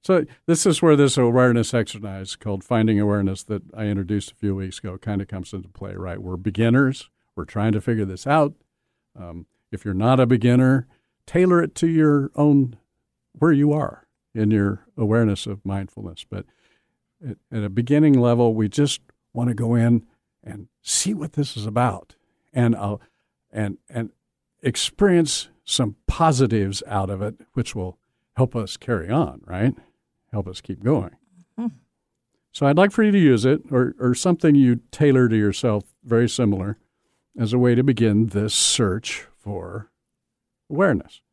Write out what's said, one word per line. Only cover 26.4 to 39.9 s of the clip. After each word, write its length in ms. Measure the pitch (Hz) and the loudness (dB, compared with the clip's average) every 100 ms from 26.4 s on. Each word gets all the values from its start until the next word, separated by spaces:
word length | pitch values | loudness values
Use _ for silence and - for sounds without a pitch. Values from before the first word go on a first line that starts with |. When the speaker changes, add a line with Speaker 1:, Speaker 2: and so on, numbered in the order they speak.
| 127 110 98 98 - | 2 2 -2 -6 -6
Speaker 1:
out 240 | 101 98 | -4 -4
of 100 | 98 | -6
it, 140 | 104 107 - | -8 -10 -10
which 220 | - - | -8 -6
will 240 | 110 90 - _ _ _ - | -8 -10 -12 _ _ _ -2
help 180 | 127 120 | -2 -2
us 220 | 98 - | -8 -10
carry 320 | - 107 85 | -6 -6 -2
on, 320 | 135 85 65 | -2 -2 -6
right? 300 | - 90 113 254 _ _ _ _ _ | -12 -2 -2 -2 _ _ _ _ _
Help 160 | 107 92 | -8 -8
us 140 | 92 | -14
keep 200 | - 98 | -14 -6
going. 280 | 110 147 87 _ _ _ _ - | -2 -2 -4 _ _ _ _ -10
Speaker 2:
Mm-hmm. 160 | 233 - _ _ _ _ _ _ _ | -10 -10 _ _ _ _ _ _ _
Speaker 1:
So 140 | - 139 | -2 2
I'd 120 | 151 | 4
like 120 | 196 | 2
for 120 | 208 | 2
you 80 | 214 | 2
to 60 | 202 | 4
use 260 | 156 117 | 4 4
it 160 | 127 151 - | 2 0 0
or, 240 | 127 123 - | 0 0 0
or 140 | 123 | -2
something 400 | 123 185 170 170 | 0 0 2 4
you 260 | 143 127 120 _ | 6 4 2 _
tailor 380 | - 147 131 123 | 0 2 4 4
to 80 | 110 | 2
yourself, 480 | 104 92 123 104 - _ | 0 0 -2 -2 -6 _
very 240 | - 117 120 | -2 0 0
similar, 500 | - 113 98 95 107 _ _ _ _ _ - | 0 0 0 -6 -10 _ _ _ _ _ -6
as 140 | 110 | -2
a 60 | 123 | 2
way 160 | 123 | 2
to 80 | 120 | 4
begin 440 | 139 113 113 104 113 | 2 2 2 2 0
this 260 | 98 107 | -2 -4
search 720 | - - - 104 98 - - - _ | -2 -2 0 -2 -2 -8 -12 -14 _
for 520 | 101 98 87 101 104 | -12 -12 -12 -14 -16